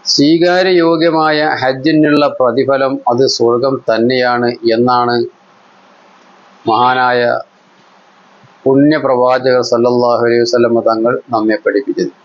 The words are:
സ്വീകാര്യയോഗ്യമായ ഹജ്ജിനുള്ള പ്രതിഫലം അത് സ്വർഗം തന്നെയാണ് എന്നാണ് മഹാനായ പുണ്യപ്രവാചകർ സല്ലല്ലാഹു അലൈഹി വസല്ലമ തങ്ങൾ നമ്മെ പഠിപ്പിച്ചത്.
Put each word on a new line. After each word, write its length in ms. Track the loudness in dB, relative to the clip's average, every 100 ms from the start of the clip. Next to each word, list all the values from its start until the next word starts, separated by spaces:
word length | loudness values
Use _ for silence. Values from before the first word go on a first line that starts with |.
| -4
സ്വീകാര്യയോഗ്യമായ 1300 | 0 2 2 2 2 2 2 2 2 0 0 0 0 -2 -2
ഹജ്ജിനുള്ള 640 | -2 -2 0 2 2 2 0 0
പ്രതിഫലം 560 | 0 0 0 0 -2 -2 -2
അത് 120 | 0 0 0
സ്വർഗം 380 | 0 0 -2 -4 -4
തന്നെയാണ് 600 | -2 0 0 0 0 -2 -2 -2 0
എന്നാണ് 400 | 0 0 0 -2 -4 _ _ _ _ _ _ _ _ _ _ -20 _ -10 -4
മഹാനായ 520 | 0 2 2 0 0 0 -4 -8 _ _ _ _ _ _ _ _ _ -20 _ 0
പുണ്യപ്രവാചകർ 1000 | 2 2 2 0 0 0 0 0 0 0
സല്ലല്ലാഹു 520 | 0 0 2 0 0 0
അലൈഹി 160 | 0 0
വസല്ലമ 380 | 0 0 0 0
തങ്ങൾ 260 | 0 -2 -4 -4
നമ്മെ 240 | -4 -2 -2 -2
പഠിപ്പിച്ചത്. 480 | -4 -4 -6 -6 -8